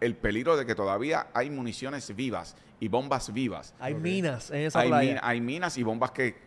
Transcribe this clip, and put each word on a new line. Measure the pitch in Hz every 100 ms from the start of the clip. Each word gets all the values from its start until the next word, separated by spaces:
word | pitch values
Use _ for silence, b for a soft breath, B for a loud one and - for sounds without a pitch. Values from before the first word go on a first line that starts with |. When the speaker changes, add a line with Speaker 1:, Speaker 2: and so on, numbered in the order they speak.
Speaker 1:
el | 117 -
peligro | 107 107 156 151
de | 120
que | 110
todavía | 98 101 143 160 -
hay | 120 139
municiones | 139 120 - 135 - - 101
vivas | 131 92 85 - B B
y | 110
bombas | 117 139 131 -
vivas. | 107 120 82 - -
Speaker 2:
Hay | 131
Speaker 3:
Ok. | 156
Speaker 2:
minas | 170 190 170 120 -
en | 143 151
esa | -
Speaker 1:
Hay | 123
Speaker 2:
playa. | 143 135
Speaker 1:
min-, | 135
hay | 120 120
minas | 120 160 180 127
y |
bombas | 113 113 127
que, | - 123 -